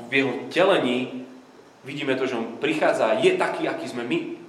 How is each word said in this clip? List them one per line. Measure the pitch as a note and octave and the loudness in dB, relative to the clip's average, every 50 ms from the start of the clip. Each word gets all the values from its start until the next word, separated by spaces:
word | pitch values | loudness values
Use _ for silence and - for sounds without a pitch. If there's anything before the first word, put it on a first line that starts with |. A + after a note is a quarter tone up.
| A#2+ - | -8 0
v | C3+ C3+ | 2 2
jeho | C3+ B2 A2+ - - - | 2 2 0 -4 -6 -2
telení | - D#3 F#3 G3+ F3+ - - B2 B2 B2+ B2+ - - - - - - - - - - - - - - - | 2 4 6 6 6 4 4 2 0 0 -2 -4 -8 -10 -12 -12 -16 -20 -20 -20 -20 -20 -20 -20 -20 -18
vidíme | - C3 D3+ D3 C#3 C3+ C3 | -16 -12 -10 -6 -2 -2 0
to, | B2 C3 A#2+ | 0 0 -2
že | B2 A2+ | -2 -4
on | A2+ A2 - - | -4 -6 -6 -4
prichádza | C#3+ D#3 D#3 D#3 F3+ D#3+ - - B2 A2 | -2 -2 0 2 2 2 2 2 2 2
a | A2 - | 2 4
je | D#3+ F#3 F3+ | 4 4 4
taký, | F3+ F3 - - - D#3+ | 4 0 -2 -2 -2 -4
aký | - - A2+ A2+ A#2+ | -4 -4 -4 -8 -8
sme | - A#2+ A#2 | -6 -6 -4
my. | B2 D#3+ E3+ D#3+ - - - - | -2 -2 -4 -4 -6 -10 -12 -14